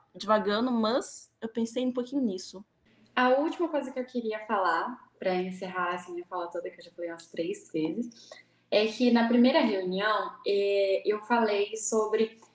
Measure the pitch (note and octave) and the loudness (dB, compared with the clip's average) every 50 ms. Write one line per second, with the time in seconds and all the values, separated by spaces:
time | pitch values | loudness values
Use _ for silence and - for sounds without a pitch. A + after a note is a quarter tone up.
0 | _ _ - F3+ - G3+ G#3+ G#3 F#3 G3+ G3+ A3 B3 C4 A#3+ A3+ A3 G#3+ A#3+ D4 | _ _ -14 -6 0 2 2 2 2 2 0 0 0 0 2 2 2 2 2 0
1 | G4 - - - - - _ _ A#3 A3 - A#3 A3+ A3+ - B3+ B3+ B3+ B3 B3+ | -2 -4 -8 -12 -14 -18 _ _ -12 -6 -4 -4 -4 -2 -2 -2 -2 -2 -2 -4
2 | B3 B3 C4+ C#4+ B3+ G#3+ F#3 F#3 - - - F#3+ G#3+ _ _ _ _ _ _ _ | -4 -4 -2 -2 0 0 -2 -4 -8 -10 -14 -16 -18 _ _ _ _ _ _ _
3 | _ _ - B3+ B3 B3+ B3+ C#4 D4+ E4 - - E4+ D#4+ D#4 C#4 B3 B3+ - B3+ | _ _ 0 2 4 4 4 4 2 0 -2 -2 -2 0 0 -2 -4 -4 -6 -8
4 | B3 - - A#3+ A3+ A3 G#3+ G#3+ G#3+ - A3 G3 F#3 E3+ D#3+ F3 F#3 - B3+ - | -8 -6 -6 -6 -4 -4 -4 -6 -4 -2 -2 0 0 0 0 0 -2 -4 -8 -10
5 | - _ _ - - F#3 F#3 F3+ F#3 F#3+ F#3 - G3 F#3 F#3 F3+ F3+ F3 - G#3+ | -16 _ _ -6 -2 0 0 0 -2 -4 -6 -8 -8 -6 -4 -2 -2 -2 -4 -4
6 | - - F3 F3 F3 - F#3 F3+ E3+ - - E3+ F3+ F3+ - - - F3 - - | -6 -8 -10 -10 -10 -8 -6 -6 -6 -6 -6 -6 -8 -8 -10 -14 -20 -18 -12 -10
7 | E3+ E3+ E3 D#3+ - - - E3+ E3 F3+ G3+ - - - - D#3+ D#3 D#3+ - A3+ | -8 -8 -8 -10 -12 -8 -6 -4 -4 -4 -6 -8 -8 -6 -2 -2 0 0 -2 -2
8 | A#3+ - - - - - - - - _ _ _ _ - - G#3 G#3+ A3 - - | -6 -6 -8 -16 -20 -20 -20 -20 -20 _ _ _ _ 0 2 2 2 2 2 2
9 | B3 B3 A#3 A#3 A3+ A#3 A#3+ A#3+ A#3+ B3+ D4+ D#4+ C4 A3 G3 F#3+ F#3 F#3 F#3 F#3+ | 4 4 6 4 4 4 6 6 6 8 6 6 4 4 2 0 0 -2 0 0
10 | G#3 A3 G#3+ B3 - - - - - F#3+ G3+ G3+ G3+ G3+ G3+ G3 G3 F#3+ F#3+ - | 0 0 0 0 -2 -4 -8 -6 -2 0 0 2 2 2 2 2 2 2 2 2
11 | - G3+ G#3+ G#3 - - A#3+ A#3 A3+ G#3+ G#3 G3+ G#3 G#3 A3 A3 - - A3 A3 | 2 0 0 0 0 0 2 4 4 4 2 2 0 -2 -2 -4 -2 0 0 0
12 | G#3+ - A3 A3 A3+ A3 - - - - | 2 2 2 0 0 0 -4 -8 -20 -20